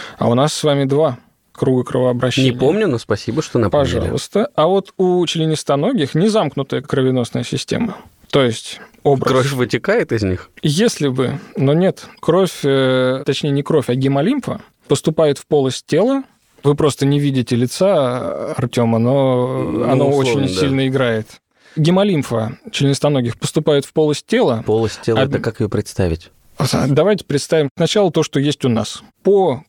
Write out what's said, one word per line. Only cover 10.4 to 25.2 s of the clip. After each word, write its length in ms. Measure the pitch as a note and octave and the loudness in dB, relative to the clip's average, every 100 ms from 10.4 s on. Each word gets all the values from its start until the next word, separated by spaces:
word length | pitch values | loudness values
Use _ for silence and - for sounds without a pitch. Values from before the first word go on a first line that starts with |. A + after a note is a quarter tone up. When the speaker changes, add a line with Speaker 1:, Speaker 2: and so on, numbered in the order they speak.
| - - | -8 -6
Speaker 1:
Если 440 | D#3+ D3 A#3 - C#3+ | -2 2 0 0 -2
бы, 300 | B2+ B2 C#3 - - | 0 -2 -4 -8 -2
но 180 | C3+ | 2
нет. 320 | D#3 F#3 - - - | 2 2 -2 -10 -6
Кровь, 380 | - E3+ F#3 - | 0 2 0 0
э, 580 | C#3+ C3+ C3 B2+ B2+ C3 | 0 2 2 2 0 -2
точнее, 260 | C#3+ C3+ D3+ | -4 -4 -2
не 120 | C#3 | -2
кровь, 260 | C#3 D#3+ B2 | 0 0 0
а 60 | |
гемолимфа 640 | B2+ C3+ C#3 E3 C#4+ - - - _ - | 0 0 0 0 -2 -4 -10 -14 _ -4
поступает 500 | C#3+ - D#3 D#3 C#3 | -2 0 2 2 0
в 80 | - | 0
полость 400 | D3 C3 - - | 0 0 -4 -2
тела. 380 | D3 A3+ C4+ C4+ _ _ _ | 0 2 0 -6 _ _ _
Вы 120 | C#3+ | 0
просто 320 | C#3+ D#3 - C#3 | 2 0 2 0
не 120 | C#3+ | 2
видите 380 | C#3+ C3 A#2 A#2+ | 0 0 0 0
лица 960 | B2 - F#3+ F3+ C3 B2 - - - | 0 0 2 2 0 -2 -6 -6 -6
Артёма, 460 | - - - A#2 A2+ | -4 -4 0 2 2
но 640 | A#2 C#3 C3+ B2+ B2 C3 | 2 2 2 2 0 -4
Speaker 2:
Ну, 220 | B2+ - B2 | -4 -2 0
Speaker 1:
оно 180 | C3+ C#3+ | 2 2
Speaker 2:
условно, 320 | C#3 C3 A2 | 2 2 0
Speaker 1:
очень 120 | G2 | 0
Speaker 2:
да. 60 | F#2 | 0
Speaker 1:
сильно 260 | - C3+ C3+ | 0 0 0
играет. 380 | C3+ B2 A2 G#2+ - _ _ _ - | 0 0 -2 -6 -14 _ _ _ -2
Гемолимфа 800 | D3+ F#3 G#3 E3 B2+ A#2 A2 - - | 2 4 2 0 -2 -4 -4 -8 -10
членистоногих 680 | - C#3 C#3 D3+ C#3+ A#2+ - | 0 0 2 2 0 -2 -4
поступает 480 | C#3+ - D3+ C#3+ - | -4 -2 2 2 0
в 80 | |
полость 320 | - D3+ C#3+ - | 0 0 0 0
тела. 360 | A#3 F#3+ A2+ A2 | 0 2 0 0
Speaker 2:
Полость 340 | A2 A2+ - | 0 0 -4
тела, 220 | - A2+ | -2 0